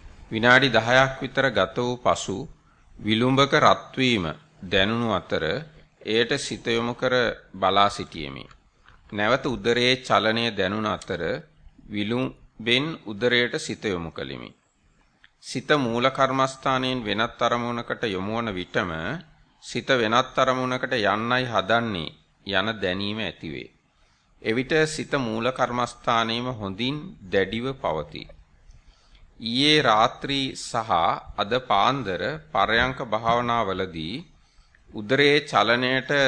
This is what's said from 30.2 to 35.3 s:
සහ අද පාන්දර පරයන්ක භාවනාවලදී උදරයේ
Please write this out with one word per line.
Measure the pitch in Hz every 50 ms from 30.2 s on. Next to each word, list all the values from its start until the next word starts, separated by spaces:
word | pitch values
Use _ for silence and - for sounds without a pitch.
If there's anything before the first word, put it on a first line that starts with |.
| - 123 139 139 135 131 -
සහ | - - - - 120 110 110 98 85 82 101 135 - - - -
අද | - 104 98 113 127 127
පාන්දර | - - 98 104 117 131 139 123 98 90 82 90 117 147 160 -
පරයන්ක | - - 104 98 104 110 117 123 127 131 - 143
භාවනාවලදී | - 101 110 117 113 117 120 120 120 117 117 113 95 95 92 95 90 82 82 78 80 104 143 185 - - _ _ _ _ _ - _ _ _ _ -
උදරයේ | - 110 104 104 131 135 143 143